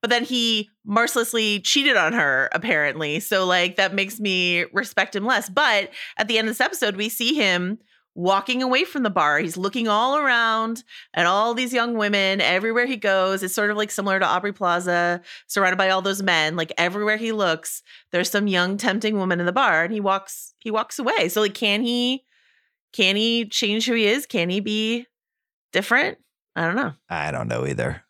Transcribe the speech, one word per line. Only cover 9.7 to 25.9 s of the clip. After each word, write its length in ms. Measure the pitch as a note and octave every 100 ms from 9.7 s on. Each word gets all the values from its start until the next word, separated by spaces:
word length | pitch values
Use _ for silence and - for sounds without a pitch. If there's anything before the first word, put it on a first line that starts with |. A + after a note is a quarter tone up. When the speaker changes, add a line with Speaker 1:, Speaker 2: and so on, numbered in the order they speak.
| A#3+ A3+
Speaker 1:
all 300 | G#3 B3 D4
around 680 | C#4+ A#3+ A3+ A3 A3+ A3+ - - - -
at 100 | F3
all 300 | G3 A3+ A#3+
these 180 | B3+
young 220 | B3 A#3 A#3
women 460 | G#3 G3+ F#3+ G3
everywhere 440 | C#3 F3+ A3 A3+ B3
he 100 | B3+
goes. 460 | G#3 F#3+ F#3 G3
It's 140 | F#3+ G#3
sort 160 | G#3
of, 60 | G#3
like, 120 | G#3+
similar 300 | - G3+ F#3+
to 60 | F#3+
Aubrey 280 | F3 G3+
Plaza, 680 | G3+ F#3 F3 F3+ F3 F3 F3 - - _
surrounded 300 | - F#3 F#3
by 120 | F#3+
all 140 | F#3+
those 180 | F#3+ F#3+
men. 340 | F#3+ E3+ D#3 E3+
Like, 160 | D#3+ -
everywhere 400 | F3 G3 G#3 G#3+
he 140 | A3+
looks, 500 | A3 F#3 D#3+ - - _ - _
there's 180 | F3 -
some 160 | G#3 G3+
young, 300 | F#3 F3+ G3+
tempting 400 | A#3+ G3 A3 G#3+
woman 220 | F#3 F3
in 80 | F3
the 40 |
bar, 320 | F#3+ B3+ D#3+
and 80 | E3+
he 80 | G#3+
walks, 540 | G3 G3 F#3+ - - _
he 100 | A3+
walks 300 | G#3+ A3 -
away. 280 | B3 A4+ E3+
So, 120 | G#3+
like, 140 | G#3+ G3+
can 260 | G#3+ G3+
he, 420 | A#3 A#3+ B3 C4 _ _ _ _ _ _ _
can 240 | - F#3 G3+
he 300 | A3+ A#3 A3
change 400 | - G#3 G#3+ A3+
who 60 | A#3
he 100 | G#3
is? 220 | B3+ C#4+
Can 220 | G3+ E3+
he 80 | F#3
be 480 | G#3 G#3+ A3 A#3 B3 _ _ _ _ _ _
different? 480 | - G3